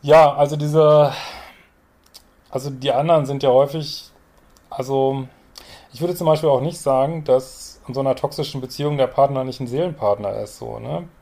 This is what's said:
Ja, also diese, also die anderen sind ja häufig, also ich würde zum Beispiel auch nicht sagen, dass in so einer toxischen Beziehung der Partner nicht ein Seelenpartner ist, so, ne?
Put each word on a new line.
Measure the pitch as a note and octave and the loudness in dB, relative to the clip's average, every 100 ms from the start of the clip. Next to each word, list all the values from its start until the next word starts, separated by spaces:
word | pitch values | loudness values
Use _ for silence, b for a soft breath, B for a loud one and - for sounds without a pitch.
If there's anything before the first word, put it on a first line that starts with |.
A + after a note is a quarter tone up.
Ja, | C#3+ D#3 D3+ C#3+ | 8 8 8 4
also | C#3+ D3+ | 0 0
diese, | D3 D3+ D3+ D3+ D3 B B B B B B _ _ _ _ - _ _ _ | 0 4 6 6 4 B B B B B B _ _ _ _ -20 _ _ _
also | C3 C#3 | -10 -10
die | C3 C3+ | -6 -2
anderen | B2 D#3 E3 C#3 | 0 2 2 0
sind | C#3 | -2
ja | C#3 | 2
häufig, | B2+ C#3 D#3 D3 - - _ _ _ _ _ _ | 4 2 -2 -10 -14 -18 _ _ _ _ _ _
also | - C3 C3+ C3+ C3+ C3 _ _ B B B B | -12 -4 0 0 -2 -10 _ _ B B B B
ich | A#2+ | -8
würde | E3+ F3 | -6 -2
zum | E3+ | 0
Beispiel | D#3 D#3 | 2 2
auch | C3+ | 0
nicht | C#3+ D3+ | 0 -6
sagen, | - C3 C#3 E3 | -2 0 0 -4
dass | D3+ - - - - - - | 0 0 0 -18 -20 -20 -10
in | |
so | B2+ | -4
einer | C3+ C3 | -2 -2
toxischen | C#3 - D3 C#3 | -4 -6 -8 -8
Beziehung | B2+ - D3 D3 | -12 -6 -4 -2
der | B2+ | -2
Partner | - C#3 C3+ C3 | 2 0 0 -6
nicht | B2 | -8
ein | B2+ | -6
Seelenpartner | C3 F3 D#3 G#2 G#2 G2+ G#2 | -4 -4 -2 -2 -2 -4 -8
ist, | G#2+ - | -10 -12
so, | A#2 A2+ | -14 -12
ne? | A2+ D#3+ E3+ _ | -10 -10 -10 _